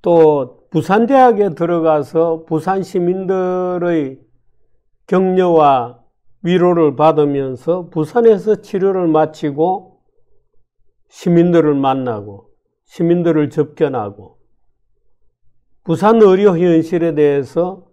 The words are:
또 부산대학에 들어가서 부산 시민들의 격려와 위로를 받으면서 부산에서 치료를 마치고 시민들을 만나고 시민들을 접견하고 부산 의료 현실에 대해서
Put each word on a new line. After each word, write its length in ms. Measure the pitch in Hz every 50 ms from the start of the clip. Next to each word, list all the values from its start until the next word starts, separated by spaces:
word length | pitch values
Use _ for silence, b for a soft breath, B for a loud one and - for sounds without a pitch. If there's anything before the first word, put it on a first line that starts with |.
| -
또 640 | - 170 165 160 156 151 143 131 123 - _ _ _
부산대학에 800 | - 160 147 - 185 214 233 233 277 269 254 247 226 202 208 196
들어가서 920 | 151 - 165 165 175 170 160 160 156 151 143 127 - 160 165 170 165 160 160
부산 360 | _ 165 156 151 190 190 196 185
시민들의 1400 | 190 - 190 175 175 185 190 190 180 190 185 185 185 185 185 185 180 180 175 175 175 170 160 147 131 135 135 _ _ _ _ _ _ _ _ _ _ _ _ _ _ _ _ _
격려와 960 | _ - 185 190 185 185 185 185 175 170 160 151 143 139 127 117 120 123 _ _ _ _ _ _ - - _ -
위로를 540 | 170 180 185 170 175 175 170 165 147 131
받으면서 920 | 123 151 160 156 151 147 147 143 139 135 131 131 120 - 160 170 185 175 -
부산에서 720 | - 165 156 151 - 240 233 226 220 190 - 214 214 202 -
치료를 440 | - - 190 185 196 190 190 180
마치고 960 | 165 156 156 156 151 156 - - 151 139 143 160 180 185 185 185 _ _ _ _ _ _ _ _ _ _ _ _ _ _ _ _ _ _ _ _ _ _ _ _ _
시민들을 640 | _ - - 180 175 170 170 175 175 170 156 151 147
만나고 760 | 139 135 135 135 135 127 123 117 104 101 104 98 98 _ _ _ _ _ _ _ _ _
시민들을 640 | _ _ - 175 170 170 175 170 170 160 156 147 143
접견하고 880 | - 160 147 151 151 - 170 143 135 120 107 101 101 - 98 - _ _ _ _ _ _ _ _ _ _ _ _ _ _ _ _ _ _ _ _ _ _ _ _ _ _ _ _ _ _ _
부산 360 | - 165 - 196 208 226 226
의료 380 | 220 196 185 185 202 208 180 165
현실에 560 | 175 180 170 160 160 165 180 170 165 170 156
대해서 720 | 151 151 147 143 143 135 120 - 170 175 180 190 185 _ _